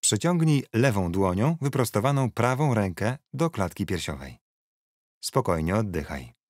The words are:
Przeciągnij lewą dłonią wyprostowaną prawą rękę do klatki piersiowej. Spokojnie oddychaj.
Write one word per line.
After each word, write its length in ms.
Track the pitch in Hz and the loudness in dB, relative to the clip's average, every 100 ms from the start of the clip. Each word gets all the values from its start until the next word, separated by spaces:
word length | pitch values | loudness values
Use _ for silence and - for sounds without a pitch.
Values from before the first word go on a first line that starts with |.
Przeciągnij 600 | - 107 165 175 160 143 - | 0 0 2 2 4 2 2
lewą 400 | 113 135 101 87 | 2 2 2 0
dłonią 440 | 90 95 90 127 165 | 2 2 2 0 0
wyprostowaną 680 | 139 131 117 107 123 143 127 | -2 0 0 0 0 0 -2
prawą 440 | - 120 127 151 | 0 0 2 2
rękę 440 | 113 98 82 104 131 _ | 2 0 -2 -4 -4 _
do 180 | 135 165 | -4 -2
klatki 360 | 127 90 - 101 | 0 -4 -2 -4
piersiowej. 520 | 90 - 71 67 - _ _ _ _ _ _ _ _ | -4 -4 -8 -12 -16 _ _ _ _ _ _ _ _
Spokojnie 520 | - 139 120 85 80 101 | -2 0 0 0 2 0
oddychaj. 580 | 107 82 71 71 62 _ | 0 -4 -6 -12 -14 _